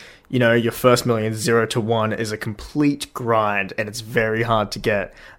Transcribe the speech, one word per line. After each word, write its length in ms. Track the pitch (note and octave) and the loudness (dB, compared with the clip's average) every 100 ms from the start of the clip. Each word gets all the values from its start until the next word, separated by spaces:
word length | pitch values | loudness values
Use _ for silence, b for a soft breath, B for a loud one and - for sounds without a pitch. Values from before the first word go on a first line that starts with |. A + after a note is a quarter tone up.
| B B B | B B B
you 80 | B2+ | 0
know, 160 | A#2+ | 4
your 180 | A#2 A2+ | 4 2
first 320 | - B2+ A#2+ | 2 4 4
million, 300 | B2 A2+ A2 | 2 0 -2
zero 320 | G#2+ A#2+ A#2 A2 | -2 2 2 2
to 140 | B2+ | -2
one, 340 | G#2+ A2+ A2 | 0 0 0
is 180 | G#2+ A2 | -2 -6
a 60 | G#2+ | -6
complete 760 | A2+ G#2 - D3+ D3 C#3+ - | -8 -10 -8 0 0 0 -8
grind 600 | - A#2 A2+ G#2+ G2+ F#2+ - | -8 0 2 2 -2 -4 -6
and 120 | G#2 | -6
it's 120 | A2+ | -8
very 420 | A2 A#2+ A2 A2 | -4 -2 0 0
hard 300 | A#2 A2+ G#2 | 0 0 0
to 60 | G#2+ | -2
get. 340 | A2 G2+ F#2 B B | 0 0 -2 B B